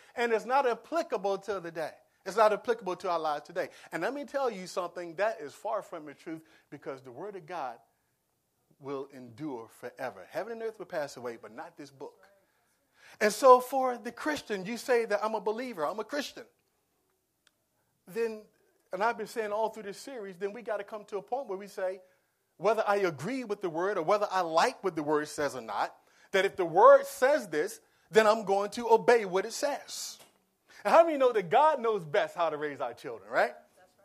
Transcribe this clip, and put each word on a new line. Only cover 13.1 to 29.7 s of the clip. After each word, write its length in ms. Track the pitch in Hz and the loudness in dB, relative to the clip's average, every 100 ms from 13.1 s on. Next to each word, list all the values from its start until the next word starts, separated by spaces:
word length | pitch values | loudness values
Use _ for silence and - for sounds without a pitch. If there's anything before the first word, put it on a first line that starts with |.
| - | 0
And 100 | 214 | 0
so 300 | 208 269 247 | 6 10 10
for 360 | 247 269 262 240 | 8 -2 -2 -4
the 140 | 226 | -8
Christian, 540 | 233 311 285 - 202 185 | -6 -4 -4 -6 -6 -6
you 120 | 233 | -8
say 280 | - 240 220 | 0 0 2
that, 180 | 202 | 0
"I'm 120 | 220 220 | 0 -2
a 60 | |
believer, 440 | 196 220 254 196 147 | -4 -4 -6 -4 -4
I'm 140 | 202 | -4
a 40 | |
Christian." 420 | 214 294 - - - _ _ _ _ _ _ _ _ _ _ _ _ _ _ _ - | -6 -6 -6 -12 -20 _ _ _ _ _ _ _ _ _ _ _ _ _ _ _ -12
Then, 360 | 214 226 214 208 _ _ _ _ | -4 -4 -6 -16 _ _ _ _
and 120 | 185 | -2
I've 140 | 220 220 | -2 -2
been 100 | 208 | -6
saying 240 | 240 214 | -6 -4
all 180 | 208 220 | -2 -4
through 140 | 220 | -4
this 160 | 202 196 | -12 -14
series, 380 | - 262 196 175 | -14 -12 -12 -8
then 160 | 196 | -8
we 80 | 226 | -8
gotta 220 | 233 233 | -6 -6
come 220 | 202 220 202 | -6 -12 -10
to 120 | 202 | -10
a 40 | |
point 260 | - 254 254 | -6 -6 -6
where 100 | 190 | -10
we 100 | 202 | -10
say, 340 | - 185 190 - _ _ _ _ - | -6 -6 -6 -14 _ _ _ _ -2
whether 260 | 185 220 208 | 2 2 2
I 100 | 202 | 2
agree 460 | 185 139 160 262 | 0 -2 -6 -6
with 180 | 233 202 | -6 -6
the 80 | 180 | -4
Word 280 | 156 190 208 | -2 0 0
or 60 | |
whether 240 | 160 208 202 | 2 2 2
I 100 | 185 | 0
like 400 | 170 165 226 262 | 2 4 2 2
what 140 | 190 160 | -4 -2
the 80 | |
Word 240 | 147 151 147 | 0 0 0
says 280 | - 143 123 | -2 -4 -4
or 60 | |
not, 320 | 113 104 156 - _ _ _ | -6 -4 -4 -6 _ _ _
that 140 | 196 190 | 2 2
if 100 | - | 0
the 100 | 185 | 2
Word 400 | 165 247 277 277 | 10 10 10 6
says 440 | - 254 294 208 | 0 2 2 0
this, 320 | 151 190 - _ _ _ | -4 -4 -8 _ _ _
then 140 | 185 220 | 4 6
I'm 180 | 226 190 | 4 2
going 240 | 196 202 | 0 -2
to 180 | 233 233 | -4 2
obey 360 | 226 180 233 196 | 4 6 4 4
what 200 | 185 214 | -2 -4
it 60 | |
says. 680 | - 285 | -4 -4